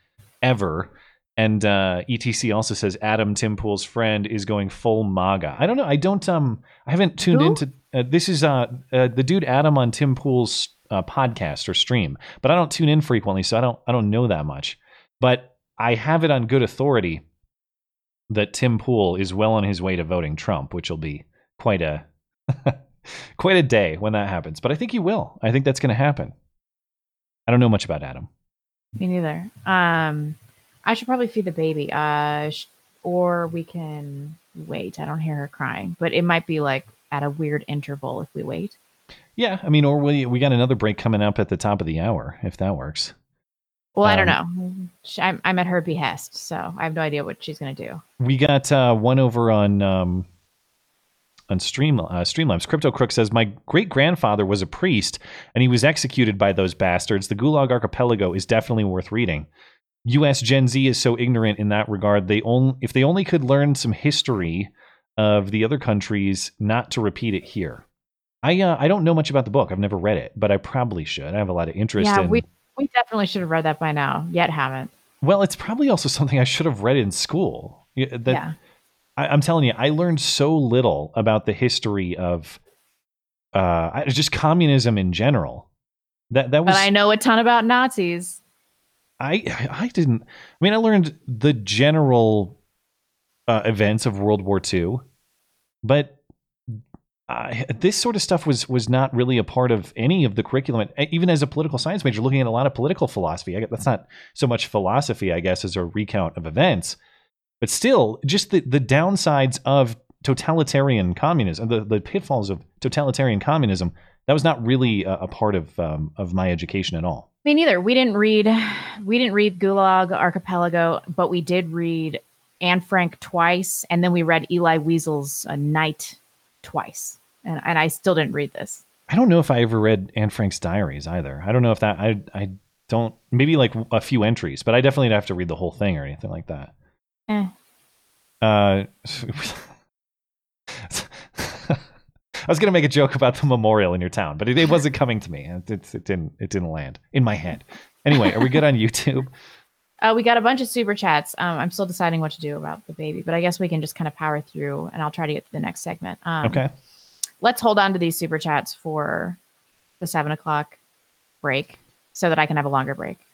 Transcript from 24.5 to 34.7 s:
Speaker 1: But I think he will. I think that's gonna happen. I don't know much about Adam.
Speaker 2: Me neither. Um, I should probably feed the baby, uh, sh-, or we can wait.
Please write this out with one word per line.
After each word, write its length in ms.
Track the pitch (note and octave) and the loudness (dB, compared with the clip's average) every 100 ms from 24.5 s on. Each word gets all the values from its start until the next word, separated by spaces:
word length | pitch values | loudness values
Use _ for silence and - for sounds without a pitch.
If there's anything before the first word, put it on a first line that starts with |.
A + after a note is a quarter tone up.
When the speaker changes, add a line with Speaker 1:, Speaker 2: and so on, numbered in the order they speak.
| - | -4
Speaker 1:
But 120 | A#2+ | -4
I 20 | |
think 180 | D3+ A#3+ | -2 -4
he 60 | A#3+ | -2
will. 400 | F3 G#3+ - - | 0 -2 -4 -4
I 100 | A2 | 0
think 120 | C3 | 2
that's 160 | C3+ C3 | 2 0
gonna 140 | C3+ | 0
happen. 380 | A2+ D3 C#3 D2 - _ _ _ _ _ _ _ _ _ _ - | 2 2 0 -6 -12 _ _ _ _ _ _ _ _ _ _ 2
I 40 | |
don't 100 | B2 | 4
know 80 | A#2+ | 6
much 160 | G#2 | 4
about 180 | - D2+ | 0 -8
Adam. 260 | C#2 B1+ - _ _ _ _ _ _ - | -8 -14 -18 _ _ _ _ _ _ -6
Speaker 2:
Me 80 | F#3 | -4
neither. 440 | F3+ D#3+ E3 F#3+ - - | -2 -4 -6 -10 -10 -2
Um, 720 | F#3 E3+ E3 D#3 D3+ D3+ D3+ _ _ _ _ | 2 2 2 0 -4 -6 -10 _ _ _ _
I 100 | - | -4
should 120 | A3+ A#3+ | -4 -2
probably 200 | B3+ A#3 | -2 -2
feed 160 | A3 | -4
the 80 | F#3 | -4
baby, 400 | E3 D#3+ D3+ C#3+ | -2 -2 -2 -4
uh, 580 | D3+ D3+ D3 D3 D3 D3+ | -4 -2 0 -2 -2 -4
sh-, 160 | D3+ - _ _ _ | -8 -14 _ _ _
or 440 | F3 F3+ F3+ F3 E3+ | -4 0 0 0 -4
we 160 | E3+ | -6
can 720 | E3 E3+ D#3+ D3+ D3 C#3 D3 D#3+ _ E3 | -10 -10 -10 -12 -12 -12 -14 -18 _ -18
wait. 320 | D#3 | -12